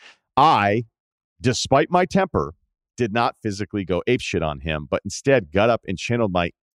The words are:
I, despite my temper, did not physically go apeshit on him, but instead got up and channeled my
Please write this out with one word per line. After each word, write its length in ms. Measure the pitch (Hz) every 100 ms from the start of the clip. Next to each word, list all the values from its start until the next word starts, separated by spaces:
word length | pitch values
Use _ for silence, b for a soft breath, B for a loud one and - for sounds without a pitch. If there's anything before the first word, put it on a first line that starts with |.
| b b b -
I, 480 | 240 131 101 107 117 _ _ _ _ _
despite 500 | 120 120 - 135 156
my 160 | 180 180
temper, 480 | 190 190 98 73 - _ _ _ -
did 160 | 120
not 220 | 110 123 -
physically 440 | 113 98 104 104 87
go 180 | 90 -
apeshit 340 | 127 - 92 80
on 160 | 71
him, 240 | 73 78 76
but 120 | 95 101
instead 460 | - - 135 80
got 180 | 87 113
up 120 | 113 -
and 100 | 92
channeled 360 | - 120 110
my 180 | 87 87 - _